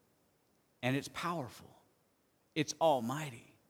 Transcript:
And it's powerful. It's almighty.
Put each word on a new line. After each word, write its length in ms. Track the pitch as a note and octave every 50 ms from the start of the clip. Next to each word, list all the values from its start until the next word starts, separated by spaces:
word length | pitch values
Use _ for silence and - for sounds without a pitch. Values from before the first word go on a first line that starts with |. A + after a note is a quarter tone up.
| _ _ _ _ _ _ _ _ _ _ _ _ _ _ _ _
And 140 | B2 B2 C3
it's 140 | C#3 - -
powerful. 600 | - - - E3+ F3 D#3+ B2+ G#2 - - - - - - - _ _ _ _ _ _ _ _ _ _ _ _ _ -
It's 180 | D#3+ D3 - - -
almighty. 720 | E3 D#3+ C#3+ B2+ A2+ A#2 C3+ D#3 D#3 C#3 A#2 A#2+ - - - _ _ _